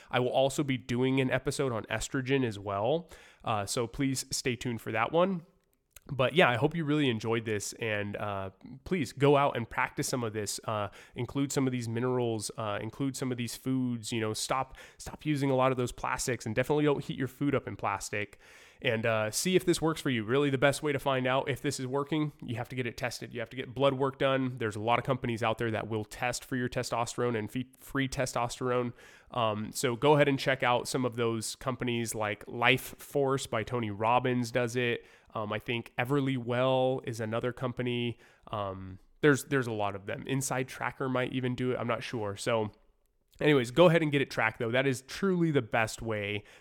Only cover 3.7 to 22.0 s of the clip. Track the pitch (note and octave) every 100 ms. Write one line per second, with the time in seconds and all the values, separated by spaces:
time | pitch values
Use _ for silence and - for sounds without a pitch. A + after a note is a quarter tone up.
3.7 | - A#2 - C3+ C3 - - C3+ A#2 B2+
4.7 | A#2 - A2 - D#3+ F#3 F3+ - _ _
5.7 | _ _ - - B2+ B2+ C#3 D#3 A#2+ D3+
6.7 | E3 D3 D3+ C#3 A2+ A2+ A#2 A2 G#2 -
7.7 | - A#2 G#2 G2+ G2+ G#2 G2 F#2+ - -
8.7 | C3 - F#3 B2 - C#3 C#3+ C#3+ B2 A#2
9.7 | - C3 - C#3 C3 A2+ G#2+ G2+ - -
10.7 | G#2+ G2+ - - - A#2+ C#3 C#3 C#3+ C3
11.7 | B2+ A2+ A#2 B2+ B2+ A#2+ A2 G#2 - A2
12.7 | G2+ A2 - C#3 B2+ C3 B2 A#2 - C3
13.7 | C3 B2+ A#2+ G#2 A2+ A2 G#2+ - C3+ C3
14.7 | - - - - - D3+ D3 C#3 C3 C3
15.7 | B2+ B2 - B2+ B2 - A#2+ A2+ A2 B2+
16.7 | D3+ D3 C#3 - - C3 - C#3+ C3 A#2+
17.7 | G2+ A2 G2 - G#2+ G#2+ - - - -
18.7 | - B2+ A2+ A#2 A2 G#2+ - F#3 F3+ F3
19.7 | E3 D#3 D#3 D3 A#2+ G#2 C3+ D3 C3+ C#3+
20.7 | C#3 D3+ C3+ C#3+ C3 B2+ C3+ C#3 B2+ D3
21.7 | C3+ B2+ C3+